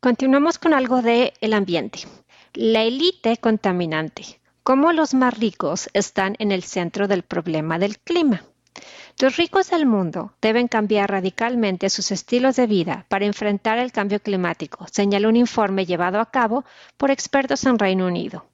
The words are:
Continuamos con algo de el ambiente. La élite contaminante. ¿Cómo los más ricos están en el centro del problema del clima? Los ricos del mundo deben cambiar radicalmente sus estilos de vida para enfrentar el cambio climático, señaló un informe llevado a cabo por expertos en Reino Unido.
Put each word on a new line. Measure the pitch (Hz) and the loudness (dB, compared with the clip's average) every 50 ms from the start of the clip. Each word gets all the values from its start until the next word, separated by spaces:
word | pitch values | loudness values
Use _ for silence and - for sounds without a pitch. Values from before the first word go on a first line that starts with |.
Continuamos | - 254 240 - 269 262 262 285 285 330 339 - | 2 0 0 2 2 2 2 4 2 2 0 0
con | - 339 311 | 0 2 2
algo | 277 262 240 247 254 | 2 2 0 0 0
de | 240 233 233 233 254 - - _ | 2 2 2 2 2 0 -2 _
el | - 220 220 | -2 0 0
ambiente. | 208 196 185 175 165 120 98 - - - - - - _ _ _ _ - _ _ | 0 0 0 -2 -2 -4 -4 -10 -14 -18 -18 -20 -20 _ _ _ _ -20 _ _
La | - 226 220 226 220 220 | -2 0 2 2 4 2
élite | 226 247 269 311 359 381 _ _ 226 233 | 0 0 0 0 0 -2 _ _ -2 -2
contaminante. | 226 - 233 220 208 - 202 180 180 175 165 156 156 160 156 _ - - - - _ _ _ _ _ _ | 0 2 0 0 2 0 0 0 0 -2 -2 -2 -4 -4 -4 _ -14 -18 -18 -20 _ _ _ _ _ _
¿Cómo | - 262 269 285 330 349 | 0 2 4 4 4 4
los | 311 311 269 - | 2 0 2 2
más | 262 262 247 240 220 | 2 2 2 0 0
ricos | 220 220 180 _ - 151 156 - - - _ | -2 -4 -2 _ -4 -4 -4 -4 -6 -4 _
están | 196 196 - _ - 190 190 202 - | -2 -2 -2 _ -2 -2 -2 -2 -4
en | 220 208 | -2 -2
el | 196 185 180 | -2 -2 -4
centro | - - 190 175 170 - 202 202 | -6 -6 -4 -4 -4 -2 -2 -2
del | 202 202 185 170 | 0 0 -2 -2
problema | _ - 170 160 185 160 156 156 160 160 165 | _ -6 -6 -4 -2 -4 -4 -2 -2 -2 -2
del | 185 202 214 - | -2 -2 -4 -8
clima? | _ - 339 359 330 285 220 175 - _ _ _ _ _ _ - - - - - - - _ - | _ -2 0 2 2 2 2 0 -4 _ _ _ _ _ _ -20 -20 -20 -20 -20 -20 -20 _ 0
Los | - 262 240 | 0 0 2
ricos | - 339 339 - 392 370 - | 2 -2 0 2 0 2 2
del | - 339 311 | 2 2 2
mundo | 262 226 202 185 170 147 180 - 202 _ _ - | 4 2 2 0 -2 -4 -6 -10 -10 _ _ 0
deben | 220 220 240 247 | 2 2 2 0
cambiar | 240 - 226 214 202 214 208 196 202 202 | 0 0 0 0 2 2 0 0 0 -2
radicalmente | 196 180 190 - - 220 233 247 240 226 202 185 180 - 196 | -2 -2 -4 -4 -2 -4 -2 0 0 0 0 -2 -2 -2 -2
sus | - - 202 - | -2 -2 -4 -4
estilos | 202 175 - - - 247 247 269 254 | -6 -6 -4 -2 -2 2 2 2 2
de | - 254 | 2 2
vida | 226 208 190 165 180 160 180 - _ | 2 2 0 0 0 -4 -8 -6 _
para | - 196 202 | -2 0 0
enfrentar | 208 208 - 208 208 202 196 _ 226 220 233 | -2 -2 -2 -2 -2 -2 -2 _ -2 0 0
el | 247 254 _ | -2 -2 _
cambio | - 202 202 202 208 | -4 -2 -2 -2 -4
climático, | _ - 202 185 180 175 165 _ 165 147 - - 180 - | _ -2 -2 -2 -2 -2 -4 _ -8 -12 -12 -16 -18 -8
señaló | - - 202 202 202 202 208 220 | -2 0 0 2 2 2 4 4
un | 226 | 4
informe | 233 247 226 - - 214 196 196 190 190 | 4 4 2 2 0 0 2 2 -2 -2
llevado | 170 180 160 175 180 185 208 | -2 -2 0 0 0 0 -2
a | 226 - - | -2 -2 -2
cabo | 262 240 220 226 262 269 - - - - - _ | -2 0 0 0 -4 -6 -8 -18 -20 -20 -20 _
por | _ - 277 277 | _ 0 0 0
expertos | - - - - 277 269 262 277 269 - | 0 -2 -2 0 0 0 0 -2 0 2
en | 269 247 220 | 2 2 2
Reino | 214 190 190 190 185 180 | 2 2 2 2 0 0
Unido. | 175 175 170 185 - 175 - _ | -2 -4 -6 -6 -10 -14 -18 _